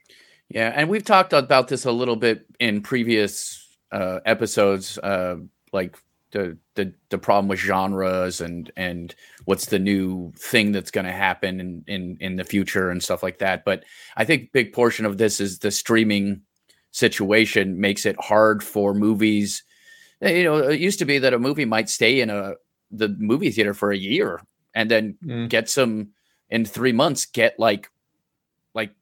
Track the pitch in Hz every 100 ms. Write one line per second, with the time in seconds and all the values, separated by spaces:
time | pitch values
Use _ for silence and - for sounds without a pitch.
0 | _ - _ _ - 110 113 123 160 214
1 | 202 190 185 147 127 135 127 127 131 120
2 | 123 110 117 107 _ - 117 104 104 127
3 | 117 107 101 - - - - _ - 101
4 | 92 92 110 110 110 - 101 98 95 -
5 | 98 95 90 85 92 _ _ 98 90 -
6 | _ _ _ 104 92 80 _ - 95 -
7 | - 95 - 101 98 92 90 95 95 95
8 | 92 92 92 90 85 85 80 - 90 87
9 | 85 - - - - 95 - 98 98 98
10 | 92 92 87 - - 117 104 101 - 104
11 | 92 92 95 90 95 92 90 85 78 98
12 | 90 85 92 92 90 101 92 101 92 90
13 | - 90 92 - 98 92 104 92 - -
14 | - - 110 151 - 135 107 - 120 -
15 | 110 98 110 - 101 90 104 - - 113
16 | 110 101 101 98 _ _ _ _ _ -
17 | 113 - 98 107 107 110 95 90 101 101
18 | 107 95 - 107 110 104 - 107 101 101
19 | 107 104 107 104 101 - - _ - -
20 | _ - 151 170 170 151 135 151 180 202
21 | 147 143 131 120 131 147 120 110 104 -
22 | 113 131 110 104 98 - _ _ _ 107
23 | 107 98 107 107 120 107 104 101 104 98
24 | 95 156 123 85 - _ _ 113 110 110
25 | 110 - 160 117 117 113 110 - 120 107
26 | 104 _ _ _ - 117 107 - 127 117
27 | 165 - - 123 113 - 113 104 - _
28 | _ _ _ _ _ _ _ 113 107 _